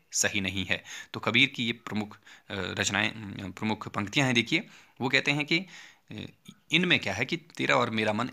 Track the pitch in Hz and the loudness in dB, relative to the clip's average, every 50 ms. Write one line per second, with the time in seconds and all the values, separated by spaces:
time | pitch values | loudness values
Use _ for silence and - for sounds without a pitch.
0 | _ _ - - - 98 - 104 95 92 95 98 90 87 95 82 - - - - | _ _ -2 0 0 0 0 0 -2 -2 -2 -4 -2 -2 -2 -4 -4 -8 -14 -14
1 | - - - 113 - 110 107 123 139 139 - - 120 113 117 117 - - 101 107 | -14 -12 -10 -4 -2 2 4 4 4 4 2 -2 -2 -2 -2 -4 -6 -4 -4 -2
2 | 104 104 - - _ - - - _ - 101 98 92 92 95 101 98 98 101 101 | -2 -4 -6 -14 _ -20 -20 -20 _ -8 -6 -4 -4 -4 -2 0 0 2 2 2
3 | 107 110 - 110 110 98 101 101 98 87 - - 110 110 107 107 - - - 104 | 2 0 -2 -6 -10 -10 -10 -8 -8 -10 -8 -4 -2 -2 -2 -2 -4 -6 -4 -4
4 | 101 98 - 151 139 131 123 120 117 - 143 135 240 - - - - _ _ - | -4 0 2 2 4 4 4 4 2 2 0 -2 -2 -6 -12 -20 -20 _ _ -4
5 | 117 127 127 135 - 147 143 151 143 139 165 170 190 - - - - - - _ | -2 2 2 4 4 2 0 0 0 0 0 0 0 -4 -12 -20 -20 -20 -20 _
6 | _ _ 113 107 - - - _ _ - - _ _ _ - 170 185 180 151 113 | _ _ -14 -14 -14 -14 -16 _ _ -20 -20 _ _ _ 2 2 4 4 4 2
7 | - 107 95 101 131 - 175 165 - - - - 131 131 143 131 120 113 113 110 | 2 0 -2 -2 -2 -2 -4 -6 -6 -12 -8 -4 2 4 4 4 4 2 2 0
8 | 110 107 104 107 123 - | 0 2 0 0 -2 -2